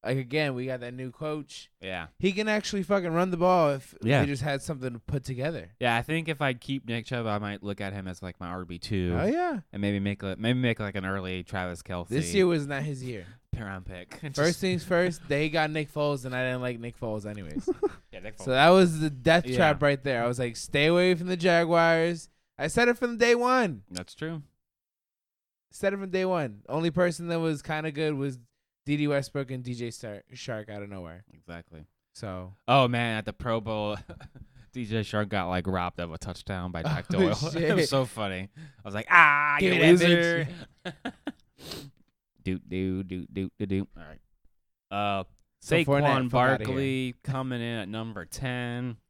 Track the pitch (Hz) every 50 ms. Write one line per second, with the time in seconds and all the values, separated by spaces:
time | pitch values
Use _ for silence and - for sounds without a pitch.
0 | - - 131 135 131 120 127 151 156 143 131 123 127 131 131 123 120 120 123 127
1 | 131 127 120 - 160 156 151 151 143 143 - - - _ _ _ - 95 92 90
2 | 82 76 _ _ - 190 196 190 214 214 214 214 202 - - 202 185 151 202 196
3 | 180 175 160 165 180 190 180 165 170 185 180 180 165 147 143 135 127 - - -
4 | - 113 139 139 - 143 143 131 - 151 143 139 - - 160 135 127 127 120 117
5 | _ - - 143 123 - 135 120 127 151 170 135 82 85 - _ 127 120 117 117
6 | 123 - 156 165 165 160 160 139 151 139 127 117 - - 135 135 - 113 117 117
7 | 107 - 135 120 117 113 104 104 104 101 101 98 - 101 101 95 104 98 95 101
8 | 95 92 90 - - 92 87 _ 92 87 90 92 90 85 87 85 - - 110 95
9 | 90 87 87 85 151 202 269 330 359 359 311 214 160 _ - 98 101 101 101 101
10 | 98 101 101 98 - 98 95 - 107 117 123 127 127 123 113 - 110 101 95 101
11 | 95 95 95 98 92 92 92 92 87 - - 98 92 90 87 85 - - 95 87
12 | 87 - 110 143 165 170 175 202 185 180 170 160 143 139 143 139 139 151 143 131
13 | 127 127 123 104 87 95 107 120 _ _ - - 113 101 98 92 92 - 95 90
14 | 90 _ - - - 151 135 - 143 165 175 - - 190 185 175 151 - 185 170
15 | 175 180 170 - - - 147 139 151 156 151 165 156 151 151 156 151 147 - 151
16 | 147 147 143 135 123 131 127 127 127 127 127 127 127 123 123 117 117 120 117 -
17 | - 113 107 107 101 107 104 104 95 78 76 - - - 359 - - 403 - -
18 | _ _ - 95 92 107 - - - 131 127 131 143 165 180 190 185 180 160 156
19 | 156 156 143 131 120 160 160 170 170 123 127 123 180 156 147 135 147 143 143 139
20 | 131 143 131 117 117 120 123 120 131 120 113 - - - - 143 143 156 170 175
21 | 180 185 185 165 170 180 185 175 165 185 170 170 170 165 170 170 165 165 165 165
22 | 165 165 170 165 - - _ _ _ _ _ - 135 160 - - 240 240 240 233
23 | - 240 240 220 233 233 240 240 240 247 254 262 240 190 147 104 95 _ 90 90
24 | 90 - - - 156 160 165 160 143 - _ _ _ _ _ _ _ _ _ _
25 | _ _ _ _ _ _ _ _ _ _ _ _ _ _ _ - - 196 190 202
26 | 196 190 180 190 185 185 185 175 151 123 104 101 - - 131 151 165 170 147 170
27 | 180 175 165 - 170 170 170 165 165 165 156 143 - - 160 156 156 160 147 143
28 | 160 156 151 139 139 139 131 123 117 _ _ _ _ _ _ _ _ - 143 147
29 | 147 147 147 139 139 - _ 143 139 123 131 127 123 123 123 117 120 117 110 -
30 | - 113 104 101 - _ 127 120 - - 120 110 107 107 104 104 101 101 101 95
31 | 90 82 82 87 95 _ - 80 _ - 85 85 85 _ 85 78 78 _ _ _
32 | _ _ _ - - 104 92 92 90 90 98 _ _ - 120 139 131 120 120 120
33 | 120 117 113 107 107 - 104 _ - 123 113 113 104 110 110 107 104 104 104 98
34 | - - 165 - - - _ - - - _ - 120 _ _ 127 120 107 107 113
35 | 104 - - 107 104 98 98 101 90 87 92 90 87 95 92 92 87 87 - -
36 | 87 85 80 82 - - 87 - - - 101 92 90 90 87 85 82 - 156 -
37 | - - 180 185 190 175 107 - 143 165 156 165 170 151 214 185 160 139 - 135
38 | 131 117 - 113 107 98 95 92 95 101 _ - 160 151 - _ - 104 98 104
39 | - - 180 175 165 151 147 147 147 147 147 147 190 185 180 175 160 160 175 180
40 | 170 175 175 175 170 170 170 170 160 - 175 175 - - _ _ _ 180 - _
41 | _ - - _ _ - - _ _ _ _ _ - - - - - 139 _ _
42 | _ _ _ _ _ _ _ _ _ 95 92 92 - - 90 92 95 95 92 92
43 | 98 90 92 92 87 - - 98 95 90 _ _ 104 98 98 95 101 - _ -
44 | 82 76 78 - _ _ _ _ _ _ _ _ _ _ _ _ _ _ 98 101
45 | 104 101 101 98 92 - - _ _ _ _ _ - - - 170 165 139 139 143
46 | 147 143 139 135 127 123 117 120 123 131 135 127 107 131 131 135 139 135 131 131
47 | 131 127 120 _ _ - 135 131 131 131 127 120 117 117 117 113 104 92 104 110
48 | 113 113 110 98 85 - - - 135 127 127 123 123 120 120 120 123 123 117 110
49 | _ _